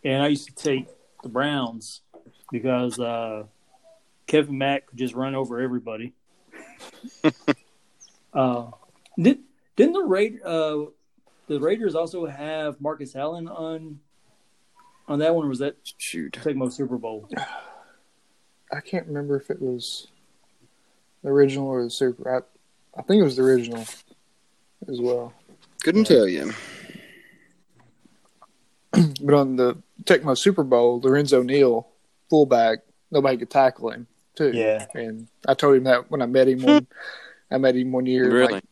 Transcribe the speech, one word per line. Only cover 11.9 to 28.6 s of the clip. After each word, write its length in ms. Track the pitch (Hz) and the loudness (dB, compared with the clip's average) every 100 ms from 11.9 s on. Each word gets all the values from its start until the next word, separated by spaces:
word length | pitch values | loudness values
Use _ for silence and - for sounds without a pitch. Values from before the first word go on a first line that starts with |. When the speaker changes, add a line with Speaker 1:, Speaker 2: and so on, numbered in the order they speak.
Speaker 1:
also 320 | 160 165 180 160 | -2 -4 -6 -10
have 520 | 139 151 156 151 127 | -10 -10 -6 -8 -6
Marcus 380 | 143 151 135 135 | -8 -8 -12 -8
Allen 320 | 147 170 165 | -8 -8 -12
on, 520 | 170 160 160 160 147 _ _ _ _ _ _ _ _ _ _ - | -10 -10 -10 -14 -20 _ _ _ _ _ _ _ _ _ _ -8
on 100 | 147 | -2
that 140 | 156 | 0
one, 120 | 170 147 | 0 -2
or 20 | |
was 120 | 127 | -4
that 160 | 139 - - - | -6 -8 -20 -14
Speaker 2:
Shoot. 360 | - - 156 | -12 -10 -10
Speaker 1:
Tecmo 360 | - 156 135 127 | -8 -6 -4 -6
Super 280 | 123 135 123 | -6 -8 -6
Bowl? 280 | 113 110 107 | -10 -12 -12
Speaker 3:
<sighs> 1400 | 113 - - - - _ _ _ _ _ _ _ _ _ | -10 -10 -14 -18 -20 _ _ _ _ _ _ _ _ _
I 80 | 147 | -14
can't 260 | - 185 165 | -8 -8 -6
remember 280 | 147 143 139 | -10 -4 -4
if 100 | - | -4
it 100 | - | -8
was 460 | 131 123 - - - _ _ _ _ _ _ _ _ _ _ _ | -6 -6 -10 -14 -16 _ _ _ _ _ _ _ _ _ _ _
the 60 | 139 | 0
original 360 | 139 139 135 135 | 4 4 2 -4
or 140 | 131 | -4
the 60 | 120 | -4
Super. 460 | - 131 123 127 127 - _ _ _ _ | -2 -2 -2 -4 -6 -6 _ _ _ _
I, 40 | - | -18
I 20 | |
think 180 | 139 208 | 0 2
it 20 | |
was 120 | 160 127 | 4 2
the 60 | |
original 420 | 131 131 117 117 110 - _ _ _ _ _ _ _ _ - | 2 2 0 -10 -12 -16 _ _ _ _ _ _ _ _ -12
as 120 | 127 | -6
well. 320 | 120 123 120 _ _ _ _ _ | -2 -4 -6 _ _ _ _ _
Speaker 2:
Couldn't 260 | - 190 220 | 2 2 6
Speaker 3:
Yeah. 80 | 147 | 6
Speaker 2:
tell 120 | 101 | 6
you. 240 | 85 78 120 - - - - - - - _ _ _ _ _ _ _ _ _ _ _ _ _ | 0 -6 -10 -16 -18 -20 -20 -20 -20 -20 _ _ _ _ _ _ _ _ _ _ _ _ _